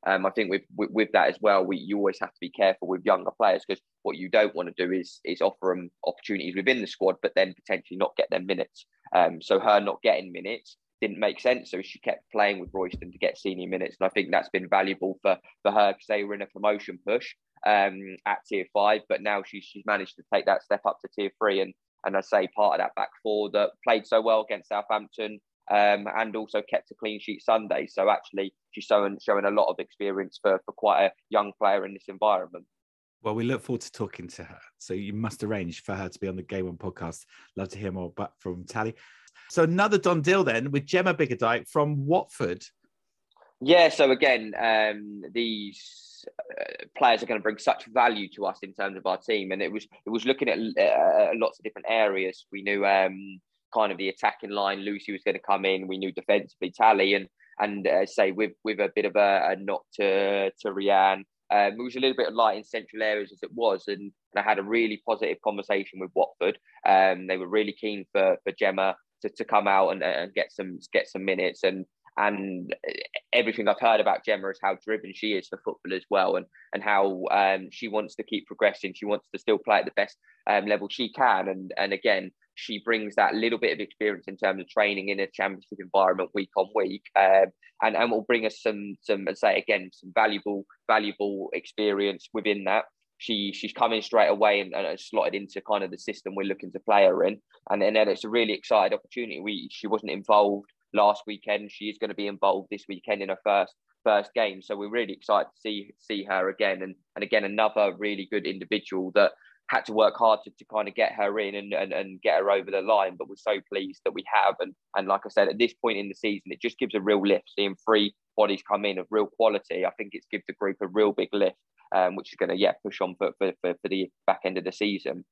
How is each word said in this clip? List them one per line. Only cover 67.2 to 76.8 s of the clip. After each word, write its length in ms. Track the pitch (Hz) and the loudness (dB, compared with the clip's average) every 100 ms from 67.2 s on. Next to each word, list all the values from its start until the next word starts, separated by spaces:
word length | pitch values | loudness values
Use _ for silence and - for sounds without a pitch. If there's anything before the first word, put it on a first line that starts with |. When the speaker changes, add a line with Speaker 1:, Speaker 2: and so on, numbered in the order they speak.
| 92 | -2
Speaker 1:
they 120 | 92 | -4
were 100 | 90 | 0
really 240 | 107 104 | 0 -2
keen 320 | - 110 104 95 | -4 -6 -6 -4
for, 240 | 101 95 90 | 2 2 2
for 80 | - | -2
Gemma 440 | 95 101 95 95 - _ _ | 0 0 2 0 -2 _ _
to, 80 | 107 | -10
to 140 | - 113 | -8 2
come 200 | 104 101 | 2 4
out 240 | 98 92 | 4 4
and, 120 | 95 | 2
and 320 | 80 71 90 | -2 -2 -4
get 180 | 101 - | -4 -6
some, 260 | - 95 87 - | -6 -10 -10 -2
get 160 | 98 - | -2 -2
some 160 | 98 | -6
minutes. 400 | 98 92 92 - | -2 0 -2 0
And, 220 | 95 95 92 _ _ - | -2 -2 -12 _ _ -2
and 560 | 104 104 98 90 90 - - - - - _ | -2 -2 -6 -8 -8 -8 -8 -10 -10 -12 _
everything 340 | 120 113 110 104 | 0 0 0 0
I've 140 | 101 | 2
heard 200 | 120 107 | 4 4
about 240 | 104 90 - | 2 0 -2
Gemma 240 | 101 98 | -2 -4
is 80 | 95 | -2
how 140 | 98 95 | -2 -2
driven 280 | - 110 95 | -4 -6 -6
she 180 | 98 110 | -6 -2
is 140 | 98 - | -2 -4
for 100 | 92 | -10
football 300 | - - 90 | -8 -8 -6
as 100 | 92 - | -8 0
well, 260 | 101 92 92 | 2 2 0
and, 80 | 87 - - | -4 -20 -10
and 80 | 95 | -4